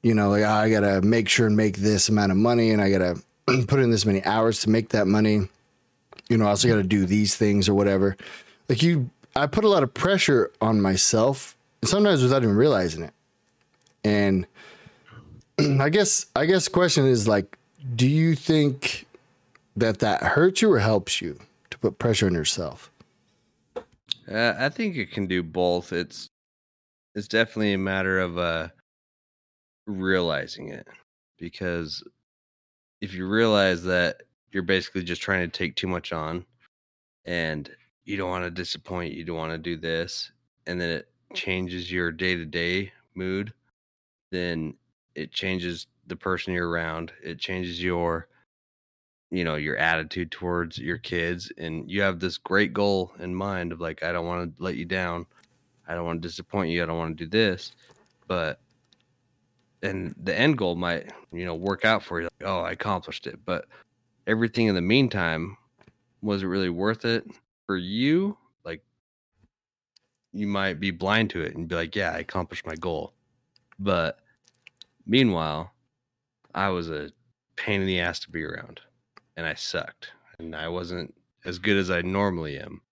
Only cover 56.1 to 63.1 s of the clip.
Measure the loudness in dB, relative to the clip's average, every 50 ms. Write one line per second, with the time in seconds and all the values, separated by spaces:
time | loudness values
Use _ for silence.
56.1 | -6 -6 -6 -8 -12 -12 -14 _ -4 -4 -2 -2 -2 -2 -2 -4 -4 -4 -4 -6
57.1 | -6 -10 -10 -2 0 0 2 0 0 -4 -10 -18 -20 _ _ _ -20 _ _ _
58.1 | _ _ _ _ -4 -4 -4 -4 -6 _ _ _ _ _ _ _ _ _ _ _
59.1 | _ _ _ _ _ _ _ _ _ _ _ _ _ _ -8 -8 -6 -6 -8 -10
60.1 | -12 -8 -6 -4 0 2 2 2 2 0 -2 -2 -2 -2 -4 -4 -4 -4 -8 -12
61.1 | -20 -20 -20 _ -12 -10 -8 -8 -8 -6 -4 -6 -6 0 2 0 0 0 -2 -6
62.1 | -8 -8 -8 -8 _ _ -6 -6 -4 -4 -4 -6 -8 -6 -4 -4 -4 -4 -6 -10